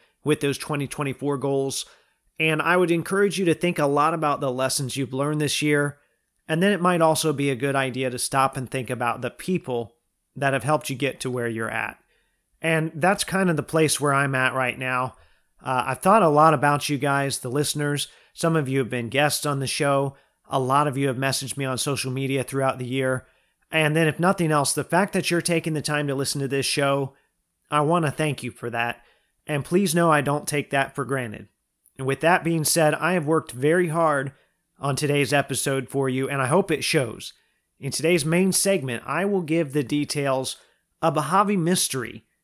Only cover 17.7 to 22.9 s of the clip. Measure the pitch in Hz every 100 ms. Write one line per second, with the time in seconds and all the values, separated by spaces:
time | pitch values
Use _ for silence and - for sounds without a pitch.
17.7 | 151 147 143 - - _ - 170 165 131
18.7 | 135 113 123 117 135 147 - 147 139 131
19.7 | - 143 139 139 - _ _ _ 139 127
20.7 | 139 147 131 139 127 135 127 131 - 135
21.7 | 127 151 131 135 127 135 135 123 135 135
22.7 | 127 123